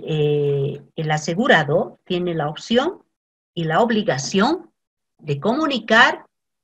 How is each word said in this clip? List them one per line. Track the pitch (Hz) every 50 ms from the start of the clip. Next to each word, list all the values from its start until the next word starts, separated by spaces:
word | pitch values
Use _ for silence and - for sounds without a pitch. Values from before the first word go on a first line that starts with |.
| -
eh, | - 156 151 147 147 147 147 143 143 143 139 139 143 - - - _ -
el | - 160 156
asegurado | 156 151 - 180 170 190 254 294 208 160 147 143 151 190 269 359 - _ _
tiene | - 180 175 180 175 165
la | 160 143
opción | 151 151 - - - 233 247 285 349 415 - _ _ _ _ _ _ _ _ _ _ -
y | 175 160
la | 156 160 185
obligación | 240 233 233 214 - 170 139 139 - - - 190 - 269 339 370 - _ _ _ _ _ _ _ _ _ _ _
de | 156 151 143 139
comunicar | 151 202 247 302 320 294 277 226 - - 220 226 262 302 320 - - _ _ _ _ _ _ _